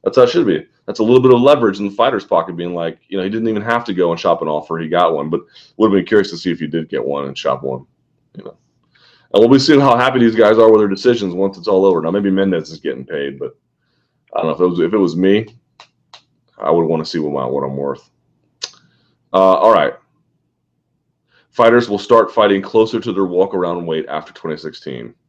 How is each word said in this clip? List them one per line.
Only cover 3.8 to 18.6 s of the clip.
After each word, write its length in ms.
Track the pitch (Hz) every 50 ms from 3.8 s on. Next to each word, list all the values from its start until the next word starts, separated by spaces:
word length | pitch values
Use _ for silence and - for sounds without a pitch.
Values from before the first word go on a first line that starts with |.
| 117
to 100 | - 110
go 160 | 90 92 85
and 100 | 85 85
shop 220 | - 92 85 - 80
an 60 | 78
offer. 300 | 76 76 - _ 82 82
He 100 | 82 78
got 260 | 82 87 87 82 82
one, 160 | 71 71 78
but 100 | 80 - - _ _ - - _ _ -
would 120 | 107 110
have 60 | 95
been 100 | 98 87
curious 220 | - 110 107 98 - 87
to 40 |
see 140 | 82 - 90
if 100 | 85 80
he 60 | 82
did 240 | 76 76 82 80 78
get 120 | - 67 58
one 240 | 65 71 71 71
and 120 | 67 69 -
shop 240 | - 69 65 65 67
one, 240 | 67 65 64 65 _ _ _ _ _ _ _ _ _ _
you 80 | - -
know? 140 | - - _ _ _ _ _ _ _ _ _ _ _ _ _ _ _ -
And 80 | 101
we'll 80 | 110 117
be 100 | 135 139
seeing 220 | 135 - 156 139
how 160 | 139 139 120
happy 220 | 120 123 127 127 127
these 160 | 120 117 110
guys 220 | 110 110 104 110 110
are 120 | 113 113
with 100 | 110 107
their 80 | 107 101
decisions 460 | 98 98 - 123 120 117 101 92 87
once 220 | 90 95 98 95 87
it's 80 | 85
all 180 | 107 101 95 98
over. 160 | 98 90 82
Now, 100 | 78 80
maybe 200 | 90 101 101 98
Mendez 400 | 95 95 98 98 92 82 78 -
is 80 | 82 76
getting 260 | _ 80 65 64 65
paid, 320 | _ 82 73 69 69 69 67
but 180 | - - - _ _ _ _ _ _ _ _ _ _ _ _ _ _ _ -
I 100 | - -
don't 40 |
know. 80 | 80 76
If 60 | 78
it 60 | 87
was, 140 | 90 85 85
if 120 | 80 85 98
it 60 | 107
was 180 | 95 87 78
me, 300 | 85 92 95 101 107 113 - _ _ _ _ _ _ - _ _ _ _ _ - - _ _ _ _ _ _ _ _
I 120 | 52 -
would 160 | 80 87 85
wanna 180 | 78 82 80 78
see 140 | - - 82
what 140 | 76 73 73
my, 120 | 69 65
what 200 | 60 67 69 67
I'm 120 | 67 67
worth. 340 | 67 69 71 67 - _ _ _ _ _ _ _ _ _ _ _ _